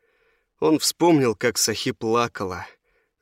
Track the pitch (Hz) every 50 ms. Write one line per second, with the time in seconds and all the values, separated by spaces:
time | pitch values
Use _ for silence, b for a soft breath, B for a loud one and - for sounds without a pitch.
0 | _ _ _ _ _ _ _ _ _ _ _ - - 156 156 143 - - - -
1 | 160 175 170 147 135 120 107 - - 120 107 - - - 107 - - 131 120 -
2 | - 113 113 120 120 117 - - 104 92 92 85 - - - _ _ _ _ _
3 | _ _ _ _